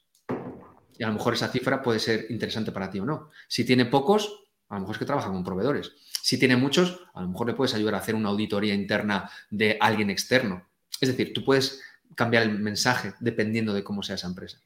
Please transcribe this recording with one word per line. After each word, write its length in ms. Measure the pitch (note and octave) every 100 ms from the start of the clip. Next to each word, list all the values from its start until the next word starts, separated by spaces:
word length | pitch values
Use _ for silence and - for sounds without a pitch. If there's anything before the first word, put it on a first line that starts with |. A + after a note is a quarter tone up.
| _ _ - B2 B2+ - - - _ -
Y 60 |
a 20 | A2
lo 60 |
mejor 220 | G#2 A#2+
esa 120 | A#2 A#2
cifra 340 | B2+ C3 C3
puede 200 | B2 A2
ser 260 | A#2 A2 -
interesante 440 | A2 G2+ A2+ G#2
para 180 | G2 F#2+
ti 80 | G2
o 60 |
no. 260 | A2 D3+ - - -
Si 180 | -
tiene 220 | A#2 B2+ A#2
pocos, 600 | C#3+ - G#2 - - _ _ -
a 60 |
lo 60 | G2+
mejor 160 | F#2+ G#2+
es 20 |
que 60 |
trabaja 240 | B2 C#3 G#2
con 160 | F#2+
proveedores. 480 | F2+ F#2 A#2+ A#2+ - _ - -
Si 160 | - B2
tiene 160 | B2+
muchos, 460 | B2 C#3 - F3+ F3 -
a 80 | F#2+
lo 60 | F2+
mejor 180 | F2+ A#2
le 80 |
puedes 200 | A2+ B2+
ayudar 200 | A2 G#2+
a 40 | A2+
hacer 160 | A2
una 140 | A2 G#2
auditoría 460 | G#2 G#2+ G#2 G#2
interna 560 | G2+ G2 G#2 G#2 G2 - - -
de 300 | G#2 G#2+ G#2+
alguien 300 | G#2+ G#2+ G2+
externo. 580 | F#2+ - B2+ A2+ F2+ - _ _ -
Es 80 | C3
decir, 240 | B2+ G#2+
tú 120 | A#2
puedes 360 | A#2 C3+ C3 - - - _
cambiar 280 | - A#2 A#2
el 160 | A2 G2+
mensaje 560 | G#2+ G#2 B2+ A#2+ G2+ -
dependiendo 520 | A#2+ A#2 G#2+ A2+ A2
de 100 | G2+
cómo 200 | G2 G2+
sea 140 | F#2+ F#2+
esa 100 | F2+
empresa. 340 | F#2 F#2+ -